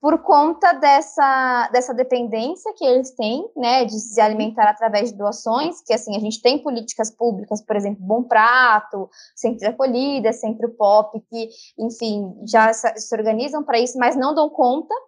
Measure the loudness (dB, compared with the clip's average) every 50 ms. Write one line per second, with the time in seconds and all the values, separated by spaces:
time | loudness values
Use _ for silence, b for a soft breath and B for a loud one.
0 | 2 0 0 0 2 4 4 4 6 4 0 2 2 2 2 4 4 6 6 6
1 | 4 0 0 2 2 2 4 2 0 0 0 0 -2 0 0 0 0 0 -2 -2
2 | -2 0 0 -2 -2 -2 -4 -4 -4 -4 -6 -8 -10 -12 -10 _ 0 2 2 2
3 | 2 -2 -8 _ -4 -4 -4 -4 -8 -10 _ -6 -2 0 2 2 0 0 -4 -8
4 | -10 -6 0 2 2 2 2 0 -4 -4 0 2 2 2 2 2 -2 0 0 0
5 | -2 -2 -6 -4 -4 -4 -4 -4 -4 -2 -2 -2 -2 -4 -6 -8 _ -2 -2 -2
6 | -2 -6 -8 -6 -6 -6 -8 0 _ 0 0 0 -4 -6 -6 -6 -8 -10 -8 -6
7 | -6 -8 _ _ -4 -2 -2 -4 -8 -8 -8 -8 -6 _ -4 -4 -2 -4 -8 -8
8 | -4 -4 -2 -2 -2 0 2 2 4 4 4 4 4 4 4 2 0 -4 -10 -10
9 | -10 -12 b b b b b -6 -6 -6 -4 -2 -4 -6 -2 -2 -2 0 0 -2
10 | -2 -2 -4 -2 -2 -2 -2 -2 -6 -8 -6 -4 -6 -6 -4 _ 2 4 4 4
11 | 4 2 -4 -14 -14 _ -12 -12 -12 -12 -12 B B B B -8 -8 -8 -8 -6
12 | -6 -4 -4 -4 -6 -8 -12 -14 -12 0 4 4 4 4 2 2 -2 -4 -4 -4
13 | -10 -8 -6 -4 -2 0 0 -2 -2 -4 -6 -8 -4 -2 0 0 0 0 -2 0
14 | 0 0 2 2 0 0 0 0 0 0 0 0 2 2 2 0 -4 -6 -8 -8
15 | -8